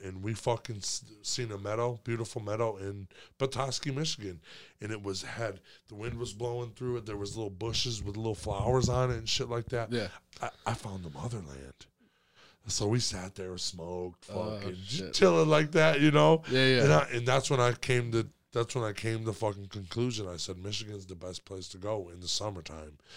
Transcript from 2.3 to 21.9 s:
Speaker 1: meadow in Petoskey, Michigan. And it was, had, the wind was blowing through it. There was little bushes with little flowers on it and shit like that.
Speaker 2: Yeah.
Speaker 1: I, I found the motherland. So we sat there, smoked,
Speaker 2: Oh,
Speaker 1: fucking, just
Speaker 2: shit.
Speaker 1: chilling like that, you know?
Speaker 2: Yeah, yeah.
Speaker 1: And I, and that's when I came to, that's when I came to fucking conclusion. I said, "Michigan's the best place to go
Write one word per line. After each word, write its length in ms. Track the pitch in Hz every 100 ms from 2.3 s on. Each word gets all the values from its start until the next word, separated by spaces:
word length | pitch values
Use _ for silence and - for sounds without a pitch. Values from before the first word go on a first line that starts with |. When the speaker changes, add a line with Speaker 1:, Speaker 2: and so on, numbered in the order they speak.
| -
Speaker 1:
meadow 340 | 104 110 113 98
in 280 | 98 98 95 - - _
Petoskey, 540 | 135 131 135 123 123
Michigan. 480 | 131 156 - 101 85 - - - _
And 100 | 104
it 120 | 110
was, 200 | 98 95
had, 380 | - 113 113 92 - - _
the 60 |
wind 240 | 104 113 120
was 140 | 117
blowing 380 | 101 120 120 120
through 240 | 110 123 120
it. 100 | 107
There 100 | 107
was 200 | 101 110
little 140 | 107
bushes 520 | 92 110 110 127 110
with 140 | 101 101
little 180 | 110
flowers 540 | 104 107 98 107 127 117
on 220 | 123 127
it 80 | 120
and 100 | 113
shit 200 | - 120
like 180 | 120 117
that. 260 | 123 107
Speaker 2:
Yeah. 160 | 120 98 - _ -
Speaker 1:
I, 80 | 117 - -
I 80 |
found 300 | 117 107 95
the 60 | 87
motherland. 640 | 69 151 117 78 69 67 - - _ _ _ _ _ - _ -
So 200 | - 104
we 120 | 120
sat 340 | 117 95 92
there, 220 | - 92 90
smoked, 680 | - 90 85 90 90 87 -
Speaker 2:
Oh, 260 | 98 104 107
Speaker 1:
fucking, 160 | 101 90
just 60 | 95 139
Speaker 2:
shit. 160 | 190
Speaker 1:
chilling 340 | - 190 170 156
like 240 | 151 156
that, 280 | 165 156 143
you 100 | 151
know? 320 | 147 151 160 -
Speaker 2:
Yeah, 160 | 127 131
yeah. 160 | 131
Speaker 1:
And 80 | 143
I, 140 | 151 139
and 140 | 120 120
that's 240 | 131 -
when 80 | 139
I 140 | 123
came 400 | 117 - 123 120
to, 140 | 113 110 - _
that's 220 | 123 117
when 100 | 127
I 80 | 110
came 320 | 104 113 113
to 80 | 110
fucking 360 | 101 110 98 98
conclusion. 600 | 104 92 113 123 110 95
I 80 | 87
said, 220 | - 90
"Michigan's 480 | 95 104 107 104 92
the 80 |
best 300 | 90 90 90
place 240 | - 95 90
to 100 | 95
go 320 | 98